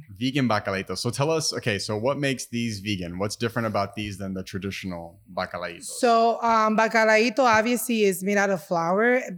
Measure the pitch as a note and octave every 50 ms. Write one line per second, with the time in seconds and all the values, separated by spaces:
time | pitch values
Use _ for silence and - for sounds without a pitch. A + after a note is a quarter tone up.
0 | - - G2+ F#2+ A#2+ C3+ C3 D3 C3 A#2 G#2+ G#2 - G#2 G2 F#2+ F#2+ - F#2+ -
1 | - B2 - - C#3+ D#3+ D#3+ D#3+ D3+ - - B2 - A#2+ G#2 F#2+ - - - G#2+
2 | A2 C3+ C#3+ C#3 C#3+ C#3 C3+ A#2 - - A#2 A#2 A#2 A#2 G#2+ G2 F#2+ G#2+ G#2 F2+
3 | F2+ E2+ F2 F#2 G2+ A2 - - A#2+ A2+ - A#2+ A2+ A2 G2+ G2+ G2+ G2 - A2
4 | G#2 G#2 G2 F#2 G2+ F#2+ F#2+ F#2 F#2 - - F#2+ F#2 G2 F#2+ - - F#2+ F2+ E2+
5 | E2+ E2 F2 G2+ _ - F2+ F#2+ F#2 F2+ - F2 F2 F2 E2+ - - - - -
6 | B3+ A#3+ A#3 A3+ A3+ A#3 A3+ - A#3 A#3 A3+ A3 G#3+ A3 G#3+ G#3+ A3+ G#3+ A3+ A3+
7 | A3 A3 A3 G#3+ A3+ B3 - - C4 A#3+ G#3+ A3 G#3+ A#3+ B3 A3+ - - A#3 A3
8 | G#3 G3 F#3 E3+ F#3 G3 G#3 G3+ G3+ G3 G3 E3 - - F3+ E3 E3 E3 F#3 G3+
9 | A3+ B3 B3 B3+ B3 - F#3